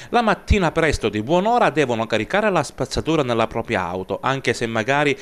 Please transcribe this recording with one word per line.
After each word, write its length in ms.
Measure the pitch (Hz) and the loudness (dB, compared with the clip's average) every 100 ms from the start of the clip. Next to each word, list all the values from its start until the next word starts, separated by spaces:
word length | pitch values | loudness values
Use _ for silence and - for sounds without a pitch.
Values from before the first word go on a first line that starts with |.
| - | -2
la 140 | 226 | 0
mattina 500 | 226 180 - 214 165 | 2 0 2 2 2
presto 380 | 165 160 127 113 | 2 0 0 -2
di 120 | 104 | -2
buon'ora 460 | 110 175 214 240 185 | 0 2 2 2 2
devono 380 | 139 131 113 113 | 2 0 0 0
caricare 440 | 110 107 196 214 | -2 0 0 2
la 120 | 175 | 0
spazzatura 600 | 135 - 131 120 117 160 | -2 -4 -6 -4 0 0
nella 240 | 127 113 113 | 0 0 0
propria 340 | 117 113 101 | -2 -2 -2
auto, 360 | 87 92 92 95 | -2 -4 -6 -4
anche 320 | 123 135 123 | -2 -2 -2
se 120 | 113 117 | -2 -2
magari 480 | 113 110 139 147 - | -2 0 2 0 -2